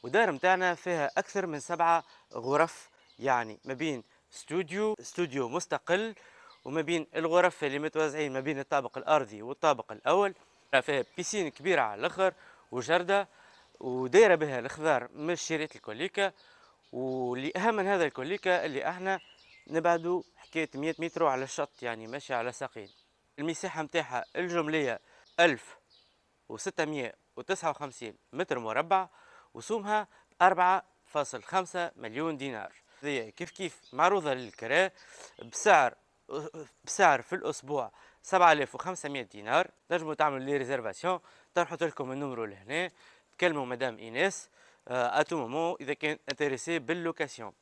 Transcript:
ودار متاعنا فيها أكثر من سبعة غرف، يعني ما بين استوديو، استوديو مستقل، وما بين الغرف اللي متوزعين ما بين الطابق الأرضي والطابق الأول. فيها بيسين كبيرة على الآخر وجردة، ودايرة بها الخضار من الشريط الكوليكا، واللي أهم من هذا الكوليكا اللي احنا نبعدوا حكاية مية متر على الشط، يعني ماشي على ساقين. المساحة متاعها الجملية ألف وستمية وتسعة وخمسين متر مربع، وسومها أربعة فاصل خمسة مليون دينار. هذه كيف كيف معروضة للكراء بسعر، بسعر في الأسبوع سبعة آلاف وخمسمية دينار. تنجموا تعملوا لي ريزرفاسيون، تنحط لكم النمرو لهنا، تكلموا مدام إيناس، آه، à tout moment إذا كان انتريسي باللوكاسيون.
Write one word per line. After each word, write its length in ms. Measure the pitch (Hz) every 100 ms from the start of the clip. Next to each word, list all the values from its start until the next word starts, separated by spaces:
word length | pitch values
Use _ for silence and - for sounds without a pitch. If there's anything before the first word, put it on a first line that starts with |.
ودار 300 | 123 196 220
متاعنا 420 | 139 180 185 185
فيها 360 | 170 180 170 139 -
أكثر 300 | - 202 180
من 140 | 147
سبعة 440 | - 170 170 170 - - _
غرف، 560 | 117 120 147 165 - - _ _ -
يعني 420 | 127 123 113 104
ما 100 | -
بين 300 | 131 156 131 - _ _
استوديو، 640 | - - 165 165 185 214 214
استوديو 480 | - - 170 135 120
مستقل، 680 | 151 - 147 - 180 226 208 - - - -
وما 160 | 131 156
بين 260 | 151 170 151 -
الغرف 480 | 160 170 180 -
اللي 140 | 147 139
متوزعين 540 | 156 156 156 147 147
ما 80 | 131
بين 180 | 135 139
الطابق 400 | 139 147 120 131
الأرضي 440 | - 156 120 104
والطابق 500 | 113 143 156 127 -
الأول. 420 | 107 135 180 202 190 _ _ _ 139
فيها 220 | 127 139 120 -
بيسين 320 | 175 214 165
كبيرة 320 | - 151 160
على 200 | 113 101
الآخر 340 | 151 170 190 180 - - _
وجردة، 580 | 123 120 170 175 196 190 _ - - _ _
ودايرة 540 | 127 127 131 175 220
بها 240 | 170 151 127
الخضار 500 | 123 - 156 131 123
من 180 | - 151
الشريط 460 | 170 - 160 156 -
الكوليكا، 560 | - 107 185 - 196 - - - - _ _
واللي 600 | 123 131 131 123 123 139 180
أهم 180 | 214
من 120 | 220 190
هذا 180 | 196
الكوليكا 600 | 156 - 135 202 - 180
اللي 240 | 156 131 -
احنا 320 | 180 190 190 - _ _ - -
نبعدوا 560 | 156 170 170 165 180 - _
حكاية 340 | - 165 156
مية 200 | 135 156 160
متر 280 | 165 165 160
على 180 | 131
الشط، 380 | 131 - 143 _
يعني 240 | 123 113 113
ماشي 280 | 139 -
على 180 | 123 120
ساقين. 360 | 123 131 113 98 _ _ _ _ -
المساحة 440 | 151 160 185 160
متاعها 420 | 151 170 147 123 - -
الجملية 640 | 180 170 151 156 139 110 _ - _ -
ألف 380 | 170 127 - - _ _ _ _ _ _ _
وستمية 680 | 113 190 - 156 151 120 - _ -
وتسعة 340 | - 190 165
وخمسين 480 | 143 143 - 113 - _
متر 260 | 131 185 127
مربع، 500 | 110 113 165 190 185 _ - - _
وسومها 540 | - - 220 202 214 202 _ _ _
أربعة 400 | 180 180 180 185 - _ _
فاصل 360 | 151 139 127
خمسة 500 | - 190 180 180 170 -
مليون 400 | 113 113 160 147
دينار. 360 | 135 113 98 - _ -
هذه 260 | 143 135 110
كيف 220 | - 175
كيف 300 | - 185 - -
معروضة 420 | 127 175 202 151
للكراء 580 | 127 120 - 117 147 190 - - - - - 117
بسعر، 420 | - 214 170 127 - _ _ - 143 156 165 147 _
بسعر 380 | - - 180 135
في 120 | -
الأسبوع 580 | 185 139 151 131 147 113 - - _
سبعة 300 | - 185 175
آلاف 220 | 151 135
وخمسمية 480 | 127 180 185 147 139
دينار. 480 | 110 104 104 143 185 _ _
تنجموا 260 | 170 156
تعملوا 300 | 151 151 135
لي 120 | 131 143
ريزرفاسيون، 640 | 127 135 110 95 175 180 - - _
تنحط 280 | - 170 165
لكم 300 | 165 - 127
النمرو 320 | 131 143 120
لهنا، 460 | 110 98 98 151 180 _ - _ _
تكلموا 340 | - 180 151 127
مدام 320 | 123 131 110
إيناس، 500 | 113 120 190 190 - _ - _ -
آه، 340 | 127 120 143
à 20 |
tout 60 | 151
moment 500 | 165 117 143 165 180
إذا 140 | 131
كان 240 | 147 151 151 -
انتريسي 480 | 139 147 131 - 170
باللوكاسيون. 760 | 123 175 170 160 147 - 107 _